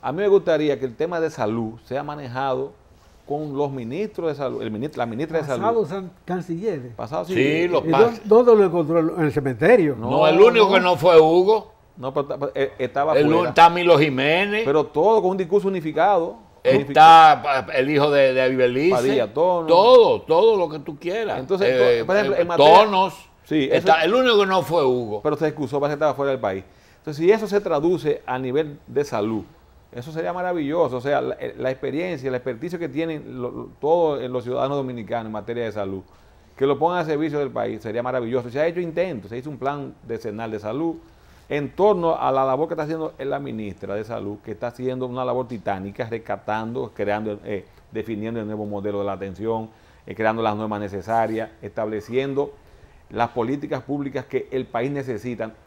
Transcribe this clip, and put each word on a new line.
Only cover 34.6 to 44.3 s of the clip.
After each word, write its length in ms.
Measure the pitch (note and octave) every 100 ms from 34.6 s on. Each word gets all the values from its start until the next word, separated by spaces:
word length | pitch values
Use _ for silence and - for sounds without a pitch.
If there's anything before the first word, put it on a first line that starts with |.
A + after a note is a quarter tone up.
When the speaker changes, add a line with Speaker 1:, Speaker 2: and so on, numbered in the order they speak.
| C3 C#3+
Speaker 1:
dominicanos 520 | C3 B2 G2 A#2 A2
en 40 |
materia 320 | G#2+ G2+ A#2
de 80 | A#2
salud, 300 | G#2+ G2 F#2+ - _ _ _ _ -
que 80 | C3+
lo 120 | C#3
pongan 180 | D#3+ F3+
a 80 | D#3+
servicio 320 | D3 D#3+ D3
del 120 | C#3
país, 300 | A2+ A2 A2
sería 200 | A2+ A2
maravilloso. 460 | B2 B2+ A#2 B2+ A#2+
Se 100 | B2
ha 60 | D#3+
hecho 160 | F3
intento, 480 | F3 D#3+ F#3 C3+ G2
se 80 | A#2
hizo 120 | C3+
un 80 | C3+
plan 340 | C3 D3 C3+ B2+
decenal 460 | - A2+ A2+ G#2 A2+
de 80 | G#2+
salud 360 | G#2+ B2+ E3 D#3+ - _ _ - _
en 280 | D3 C#3 -
torno 400 | G3+ F#3+ E3+ D#3+
a 160 | C3
la 120 | C3+
labor 240 | C3+ C3 D#3+
que 60 |
está 100 | E3
haciendo 300 | D3+ D#3+ D#3 -
la 180 | C3+ C#3
ministra 560 | C#3 A2+ G#2 F#2 F#2+
de 100 | G2+
Salud, 360 | G#2+ A2+ G2+